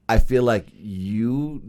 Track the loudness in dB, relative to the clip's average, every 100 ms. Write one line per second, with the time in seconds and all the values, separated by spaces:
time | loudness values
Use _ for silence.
0 | 2 4 4 4 2 0 -4 -14 -12 -8
1 | -6 -2 -2 -2 -6 -8